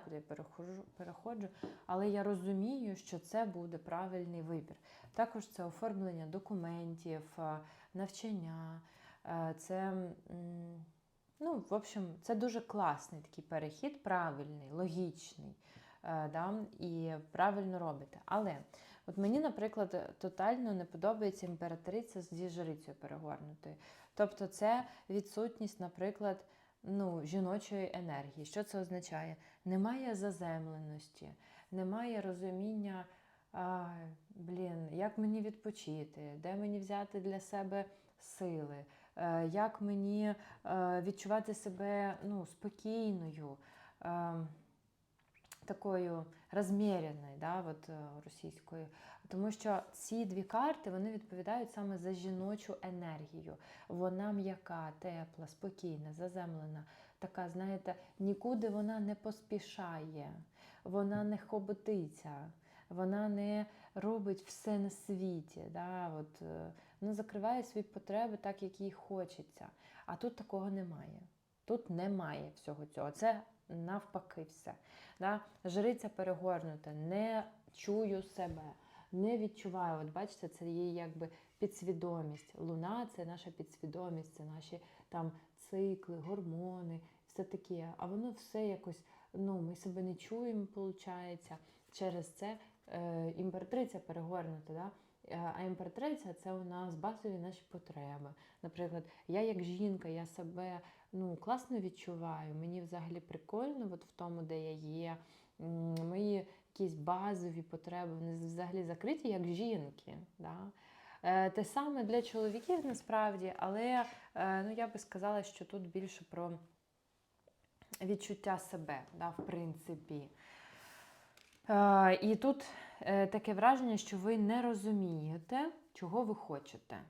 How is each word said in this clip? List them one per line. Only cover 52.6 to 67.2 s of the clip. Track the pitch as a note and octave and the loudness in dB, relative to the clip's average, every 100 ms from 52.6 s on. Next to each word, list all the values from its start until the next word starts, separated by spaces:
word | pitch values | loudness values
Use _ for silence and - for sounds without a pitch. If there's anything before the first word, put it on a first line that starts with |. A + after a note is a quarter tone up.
| - - | -4 -6
енергію. | F#3 F3+ E3+ D#3 D3+ D#3+ D#3+ D3+ - - - | -6 -4 -4 -6 -8 -10 -10 -10 -14 -16 -6
Вона | F3 F#3 F#3 G#3 | 0 2 2 2
м'яка, | G3+ F#3+ F#3+ - E3+ D#3+ D#3 | 2 0 -2 -6 -6 -6 -6
тепла, | F#3 E3 E3 - D#3 | -6 -6 -6 -10 -12
спокійна, | - G3 F#3+ F3 D#3 D3+ | -8 -8 -4 -4 -4 -6
заземлена. | D#3 F3+ F3+ F3 D#3+ D#3 D3+ D3+ - - - | -6 -4 -4 -4 -4 -6 -8 -10 -16 -20 -10
Така, | F#3+ - F3+ | -8 -4 -4
знаєте, | F3 F#3+ F#3+ F#3+ F3+ - - | -2 -2 -2 -2 -4 -6 0
нікуди | G3 G3 A#3+ A#3+ A3 | 2 2 2 2 2
вона | G#3 G#3 A3 | 2 0 2
не | G#3 | 0
поспішає, | G#3 G#3+ G#3+ - G#3 - - F3+ E3 D#3+ D#3 C#3+ E3 E3 - - - | -2 -4 -6 -4 -4 -4 -6 -4 -4 -6 -6 -8 -10 -14 -20 -20 -12
вона | - G3 G3 G#3 | 0 4 4 4
не | G#3 G#3 | 2 0
хоботиться, | - G#3+ G3 G3 - G3+ D#3 - D#3 C#3+ D#3 - - - - | 0 -2 0 -2 2 2 2 -4 -10 -10 -10 -14 -20 -20 -8
вона | F3 F#3 G3+ G#3 | 0 2 4 4
не | G3+ G3+ G#3 G#3+ - - | 2 2 2 0 -6 -12
робить | G3+ G3+ A3+ G3 G3 | -2 2 2 2 0
все | - - - G#3 | -4 -6 0 2
на | G3 | 2
світі, | G3 - F#3+ F#3+ E3+ D#3+ - D#3+ | -2 -2 0 2 0 -4 -10 -8
да, | E3+ F3+ F#3 F3 | -6 -4 -2 -2
от, | D#3 D3+ - | -4 -6 -8
е, | E3 D#3+ E3 E3 - - | -8 -6 -6 -10 -18 -6
вона | G3+ | -2
закриває | G#3+ | -2